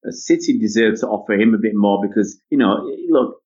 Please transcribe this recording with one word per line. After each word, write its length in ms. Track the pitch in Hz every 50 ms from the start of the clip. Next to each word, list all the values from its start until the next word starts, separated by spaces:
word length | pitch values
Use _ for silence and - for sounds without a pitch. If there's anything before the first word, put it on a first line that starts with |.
| -
uh, 40 | -
City, 480 | - - - - 170 170 - 151 123 110
deserve 420 | 110 104 104 113 113 107 110 -
to 60 | -
offer 260 | - 107 98 - -
him 220 | 104 101 110 113 110
a 40 | 101
bit 140 | 110 107 104
more 320 | 101 101 101 101 98 101
because, 320 | 101 - 110 95 - - _ _ -
you 80 | 147 135
know, 280 | 113 95 104 - - - - - 175 170
look, 300 | 156 131 120 - - - _